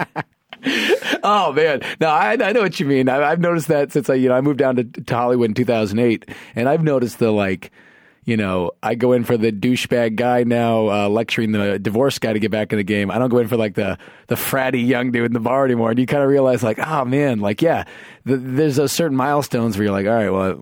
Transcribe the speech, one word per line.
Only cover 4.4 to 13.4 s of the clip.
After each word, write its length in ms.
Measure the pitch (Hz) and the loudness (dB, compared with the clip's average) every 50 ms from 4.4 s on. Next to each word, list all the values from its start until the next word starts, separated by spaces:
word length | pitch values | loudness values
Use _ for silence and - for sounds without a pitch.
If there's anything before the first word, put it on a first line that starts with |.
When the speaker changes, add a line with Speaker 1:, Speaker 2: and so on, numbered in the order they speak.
Speaker 2:
moved 180 | 135 143 147 127 | 2 2 0 2
down 160 | 139 131 131 | 0 2 2
to, 80 | 123 123 | 0 -2
to 320 | 113 - - 120 - 135 | -4 -8 -12 -6 -4 -2
Hollywood 340 | 117 120 123 127 123 120 113 | 0 0 0 2 2 2 0
in 40 | 104 | 0
two 100 | 131 123 | 0 0
thousand 320 | 107 120 113 110 101 98 110 | 0 0 0 0 0 0 2
eight, 320 | 120 120 110 92 - - - - - - - | 2 2 2 0 -4 -10 -18 -18 -20 -12 -6
and 140 | 113 120 131 | -2 0 0
I've 140 | 147 165 160 | 2 2 2
noticed 340 | 156 143 131 123 113 - - | 2 2 0 0 -2 -2 0
the, 140 | 120 110 | 0 2
like, 400 | 107 104 101 95 95 90 - - - - - - - _ _ _ _ _ _ | 2 2 0 0 -2 -6 -8 -14 -20 -20 -20 -20 -20 _ _ _ _ _ _
you 120 | - 117 110 | -4 -2 -2
know, 320 | 107 95 92 92 87 85 - - - | -2 -2 -2 -2 -2 -4 -6 -6 -4
I 100 | 107 117 | -4 -2
go 180 | 120 127 123 123 | 0 2 2 2
in 100 | 123 113 | 2 2
for 140 | - 123 117 | 0 0 0
the 140 | 107 113 | 0 0
douchebag 640 | 110 101 98 123 127 117 - - 131 120 120 117 110 104 | -2 -2 -2 0 0 -2 -2 -2 0 0 0 0 0 0
guy 260 | 120 123 123 123 123 | 0 2 2 2 2
now, 440 | 117 120 120 117 117 113 113 110 107 | 2 2 2 2 2 2 2 2 2
uh, 200 | 98 104 101 101 | 2 0 0 0
lecturing 420 | 104 113 117 - - - 117 107 107 | 0 0 -2 -2 -2 -2 -2 -2 0
the 260 | 104 101 101 101 98 | 0 0 -2 -2 -2
divorce 400 | 98 110 101 113 131 139 - - | -4 -2 0 0 0 0 0 -2
guy 140 | - 117 110 | -2 -2 -2
to 60 | 107 | -2
get 120 | 104 107 | -2 -2
back 200 | 95 110 107 104 | -2 -2 -2 -2
in 60 | - 104 | -2 -4
the 60 | 101 | -2
game. 260 | 92 107 104 101 98 | -2 0 0 0 -2
I 80 | 90 110 | 0 0
don't 120 | 127 131 | 0 2
go 100 | 117 | 2
in 80 | 123 | 2